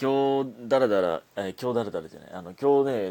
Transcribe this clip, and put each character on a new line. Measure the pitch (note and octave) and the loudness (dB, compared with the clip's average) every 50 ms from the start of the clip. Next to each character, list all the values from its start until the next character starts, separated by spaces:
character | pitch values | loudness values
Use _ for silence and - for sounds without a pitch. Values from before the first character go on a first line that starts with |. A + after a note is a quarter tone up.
今 | C3+ C3+ C3+ C3+ C#3 C#3 C#3 C3+ C3+ | -2 0 0 2 2 2 0 0 -2
日 | C3 G#2+ A#2+ A#2+ A2+ | -4 -8 -12 -2 0
ダ | C3+ C3 | 2 4
ラ | C3 | 4
ダ | A2 G2+ F#2+ | 4 4 4
ラ、 | F2+ F2 D#2+ - - _ - | 2 2 0 -2 -6 _ -8
え | G2+ G2+ F#2+ | -8 -6 -6
ー、 | F#2 - | -6 -6
今 | B2 B2 | -4 -2
日 | A#2 A#2+ | -2 -2
ダ | A2 | -2
ラ | G2+ | -4
ダ | F2 E2+ | -6 -8
ラ | D#2+ D#2 | -10 -10
じ | - | -14
ゃ | D#2 | -20
な | D2+ - | -18 -16
い。 | F2 | -14
あ | F#2 | -14
の、 | F2 F2 F#2 | -14 -14 -8
今 | - C#3 C#3+ C#3+ C#3 C3+ | -2 2 4 4 4 4
日 | C#3 B2+ A2 G2 F#2 | 2 0 -2 -4 -6